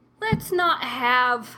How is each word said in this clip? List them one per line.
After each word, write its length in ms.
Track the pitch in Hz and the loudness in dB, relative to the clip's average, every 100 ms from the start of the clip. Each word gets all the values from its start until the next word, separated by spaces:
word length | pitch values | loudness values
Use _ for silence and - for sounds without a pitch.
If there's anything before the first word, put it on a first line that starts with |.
| _ - | _ -8
let's 320 | 440 - - | -2 -2 0
not 300 | 359 349 320 | 0 2 0
have 720 | 247 247 240 247 247 240 214 | -4 -2 2 4 2 0 -4